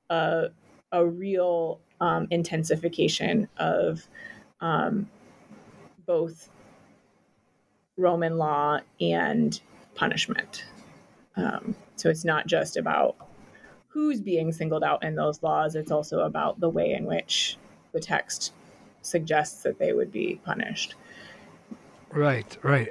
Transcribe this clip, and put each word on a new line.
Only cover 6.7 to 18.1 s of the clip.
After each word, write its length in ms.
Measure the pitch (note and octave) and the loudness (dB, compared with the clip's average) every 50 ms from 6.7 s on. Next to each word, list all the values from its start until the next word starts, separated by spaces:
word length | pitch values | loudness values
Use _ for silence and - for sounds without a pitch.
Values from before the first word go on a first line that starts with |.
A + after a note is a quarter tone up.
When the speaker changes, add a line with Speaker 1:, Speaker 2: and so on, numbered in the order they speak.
| - - - - _ _ _ _ _ _ _ _ _ _ _ _ _ _ _ _ _ _ _ _ - - | -20 -20 -20 -20 _ _ _ _ _ _ _ _ _ _ _ _ _ _ _ _ _ _ _ _ -4 2
Speaker 1:
Roman 400 | F#3 F3 F3 E3+ E3+ E3 E3 E3 | 4 4 4 4 2 0 0 0
law 420 | D#3 D3+ D3 D3 C#3+ D3 D3 C#3 - _ _ - | 0 2 2 2 2 2 0 0 -2 _ _ -2
and 580 | F3 E3+ E3+ E3+ E3 D3 D3 - - - - - - - - - - - - | 0 0 2 2 0 0 2 2 2 2 0 -4 -12 -16 -20 -20 -20 -16 -6
punishment. 680 | - - - - - - - - - - - - - - - - - - - - - - - _ _ _ _ - | -2 -2 0 0 0 -2 -4 -4 -6 -6 -8 -8 -16 -16 -16 -18 -20 -20 -20 -20 -20 -20 -20 _ _ _ _ -6
Um, 400 | F#3+ F3+ - - - - - - - - - - | -4 -2 -2 -2 -4 -6 -8 -8 -8 -10 -20 -10
so 140 | - - E3 | -2 0 0
it's 160 | D#3+ D#3+ E3 | 0 0 0
not 220 | E3 D#3 D3+ - E3 | -2 0 0 0 0
just 300 | E3+ D#3 D#3 D#3 - - | 0 0 0 0 -4 -4
about 380 | - D#3+ - D2 C#2+ - - - - - - - - - - - - - - - _ _ | -2 0 2 2 2 2 0 -2 -14 -20 -20 -20 -20 -20 -20 -20 -20 -20 -20 -20 _ _
who's 340 | - D4+ D4+ D4+ C#4+ A3 | -4 -2 0 0 0 -2
being 300 | G3+ G3+ F3 D#3+ D#3+ D#3+ | -2 0 0 0 0 0
singled 320 | D#3+ D#3+ D#3+ D#3+ D#3 D#3+ D#3+ | -2 -2 -2 -2 0 0 2
out 200 | D3 D3 - - | 2 0 0 0
in 120 | D#3 D#3 | -2 -2
those 260 | D#3 D3+ D3+ D3+ - | 0 0 0 0 0
laws, 340 | - D#3 D#3 D3+ D#3 D#3 D#3+ | 0 0 2 2 0 0 -2
it's 160 | D#3 D#3 - | -4 -4 0
also 280 | D#3 D3+ D3+ - D#3+ D#3+ | 0 0 0 0 0 0
about 380 | D3 D3 D#3 D#3 D3+ D#3+ - - | 0 0 0 -2 -2 -2 -2 0
the 100 | F3 E3 | 0 0
way 240 | E3 D#3+ D#3+ - - | 2 2 0 0 0
in 120 | - - | -2 -2
which 520 | D#3+ D#3+ E3+ - - - - - - - - - - - - _ _ - | -2 -2 -2 -2 -2 -2 -2 -2 -2 -4 -8 -14 -20 -20 -20 _ _ -6
the 60 | D#3+ | -6
text 540 | D#3 - | -4 -2